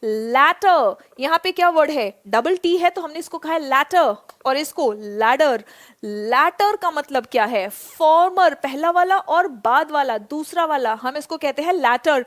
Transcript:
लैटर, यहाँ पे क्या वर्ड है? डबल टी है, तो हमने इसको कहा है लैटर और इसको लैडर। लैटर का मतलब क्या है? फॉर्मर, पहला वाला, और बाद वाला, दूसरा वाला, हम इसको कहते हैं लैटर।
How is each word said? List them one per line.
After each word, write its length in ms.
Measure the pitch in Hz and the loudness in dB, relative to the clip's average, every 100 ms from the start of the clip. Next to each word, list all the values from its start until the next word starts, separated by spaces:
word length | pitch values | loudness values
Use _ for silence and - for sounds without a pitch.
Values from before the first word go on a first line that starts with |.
लैटर, 920 | 226 214 226 247 294 349 403 339 226 - _ _ | -4 -4 0 4 4 4 4 4 4 -2 _ _
यहाँ 200 | 269 330 | -2 -2
पे 60 | 370 | -2
क्या 160 | 370 349 | 0 2
वर्ड 220 | 320 302 | 4 2
है? 320 | 294 208 - 208 | 0 -4 -6 -2
डबल 280 | 214 240 370 | -2 0 0
टी 200 | 339 349 | 0 2
है, 140 | 349 | 0
तो 120 | 359 | -2
हमने 160 | 330 311 | -10 -10
इसको 200 | - 339 | -12 -10
कहा 140 | 311 | -4
है 60 | 330 | -4
लैटर 560 | 285 269 294 359 294 208 _ - 262 | 0 -2 2 2 2 0 _ -8 -4
और 100 | 269 | -2
इसको 360 | 302 - 285 | -4 -2 -2
लैडर। 720 | 208 214 202 220 269 302 233 214 - - _ | -2 -10 -2 0 2 2 0 -6 -20 -20 _
लैटर 720 | 214 208 208 247 311 349 403 415 | -10 -8 -2 2 2 2 -2 0
का 140 | 359 | -4
मतलब 360 | 302 285 269 233 | -6 -4 -6 -4
क्या 180 | 247 | -2
है? 240 | 208 208 185 | 0 -2 -4
फॉर्मर, 880 | - - - 320 320 359 370 359 | -10 -20 -2 2 4 2 4 2
पहला 360 | 359 277 269 330 | 2 -8 -4 -2
वाला, 260 | 349 359 381 | 0 2 0
और 320 | - 320 359 | 0 0 0
बाद 420 | 247 220 262 311 | -2 0 0 0
वाला, 280 | 302 269 220 | -2 -2 -4
दूसरा 460 | 208 294 302 349 | -6 -10 -6 -4
वाला, 300 | 330 294 240 | -2 0 -2
हम 220 | 220 247 294 | -4 -6 -8
इसको 200 | 285 330 | -8 -6
कहते 260 | 294 277 | -4 -4
हैं 100 | 311 | -2
लैटर। 520 | 359 262 247 311 285 | 0 2 2 2 0